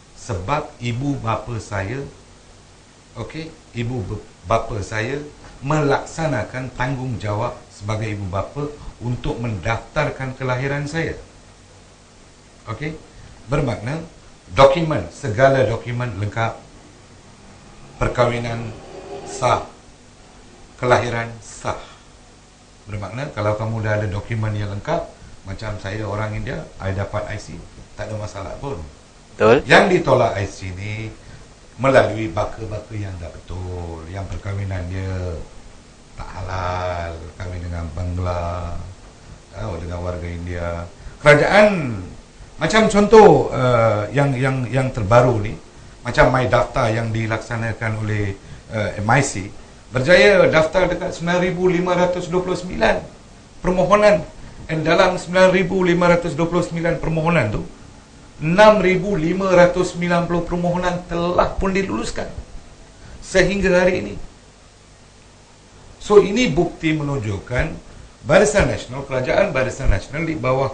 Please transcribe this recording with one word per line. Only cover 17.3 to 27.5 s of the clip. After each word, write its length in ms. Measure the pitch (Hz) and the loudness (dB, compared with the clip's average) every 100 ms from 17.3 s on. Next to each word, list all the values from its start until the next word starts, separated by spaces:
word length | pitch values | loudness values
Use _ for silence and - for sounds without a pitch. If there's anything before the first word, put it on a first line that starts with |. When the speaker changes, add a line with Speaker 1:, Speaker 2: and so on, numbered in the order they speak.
| - - - - - - - | -20 -20 -20 -20 -20 -18 -4
Speaker 1:
perkahwinan 720 | 117 - 117 117 117 117 113 107 - - - - - | 0 2 2 2 -4 -6 -8 -12 -16 -16 -14 -14 -12
sah, 400 | - 123 113 - - - - - - - - - - - - | -2 0 0 -2 -16 -20 -20 -20 -20 -20 -20 -20 -20 -20 -4
kelahiran 480 | 123 113 120 117 117 110 | 2 2 2 -4 -6 -10
sah. 400 | - - 120 - - - - - - - - - - - 101 | -18 -10 -8 -8 -12 -20 -20 -20 -20 -20 -20 -20 -20 -20 -12
Bermakna 400 | 101 98 120 147 107 | -10 -10 -10 -8 -4
kalau 240 | 104 104 | -2 -2
kamu 240 | 113 110 | -2 -2
dah 80 | 107 107 | 0 0
ada 80 | 107 | -2
dokumen 480 | 101 - 113 107 104 | -4 -4 -4 -2 -2
yang 160 | 98 | -4
lengkap, 320 | 101 143 170 - - - - | -6 -4 -4 -4 -14 -20 -18
macam 320 | 98 92 110 101 | -12 -10 -8 -8
saya 220 | 98 107 104 | -8 -6 -4
orang 260 | 104 107 107 | -4 -4 -4
India, 260 | 127 160 - - | -6 -8 -10 -8
I 160 | 95 | -6
dapat 320 | 95 95 104 - | -4 -4 -6 -6
I 120 | 104 | -8
C, 200 | - | -12